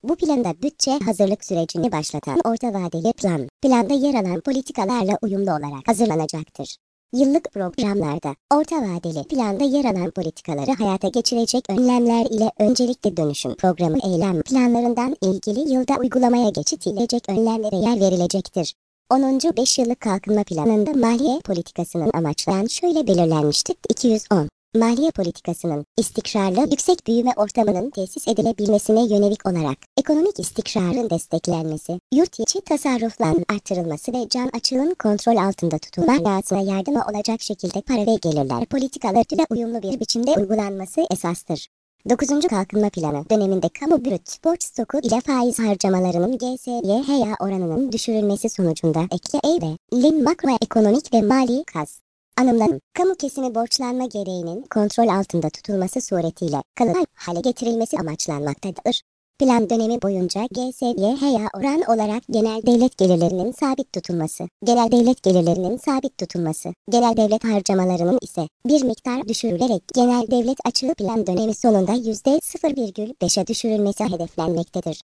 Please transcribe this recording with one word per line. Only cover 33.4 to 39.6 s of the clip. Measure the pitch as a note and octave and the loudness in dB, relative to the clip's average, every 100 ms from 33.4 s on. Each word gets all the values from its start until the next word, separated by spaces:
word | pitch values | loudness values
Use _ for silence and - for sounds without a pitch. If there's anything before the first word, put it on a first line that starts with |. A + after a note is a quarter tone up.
| F3 G#3 | 0 -4
artırılması | - F3+ E3 D3+ - | -4 -4 -4 -6 -6
ve | B3 A3 | -6 -4
can | B3+ B3+ | -2 -2
açığın | A#3 - C4 D4 F#4 | -4 -2 0 0 0
kontrol | G#3+ G#3 - A#3 | 0 0 2 2
altında | F#3+ F#3+ E3+ D#3 | 2 0 -2 -2
tutulma | - - E3+ | -6 -2 2
hayatına | C4+ G3+ F#3+ - G3 | 2 2 0 0 -2
yardımı | G3 F#3+ F#3+ C#4+ - | 0 -2 -2 -2 -2
olacak | G#3 G#3 A3+ | -4 -4 -4
şekilde | - G#3 F3 F#3+ | -6 -6 -4 -6
para | - B3 G#3 | -2 0 2
ve | A3 | 2
gelirler | E3+ D3 C3+ A#2+ A#3 | 2 0 0 -2 -2
politikalarıyla | C#4 C4 - A3+ G3+ A#3 D4+ D#4+ | -2 -4 -4 0 2 2 0 0
uyumlu | A#3 | -2